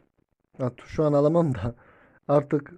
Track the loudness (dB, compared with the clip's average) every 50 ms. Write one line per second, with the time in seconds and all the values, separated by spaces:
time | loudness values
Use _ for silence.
0 | -20 _ _ _ _ _ _ _ _ _ _ -8 -8 -8 -8 -10 -16 -8 -4 -2
1 | 0 2 2 4 4 4 4 2 2 0 -2 -4 -6 -8 -8 -10 _ _ _ _
2 | _ _ _ _ _ 0 0 0 2 0 -2 -4 -4 -8 -14